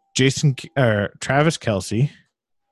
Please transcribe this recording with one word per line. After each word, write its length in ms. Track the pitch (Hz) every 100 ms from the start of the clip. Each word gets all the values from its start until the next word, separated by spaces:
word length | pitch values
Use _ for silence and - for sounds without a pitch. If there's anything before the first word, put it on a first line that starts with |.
| _
Jason 400 | - 131 - 147
K-, 160 | 123 - 139
or 360 | 120 104 101 -
Travis 380 | - 135 160 -
Kelce, 520 | - 98 - 107 147 - _ _ _ _ _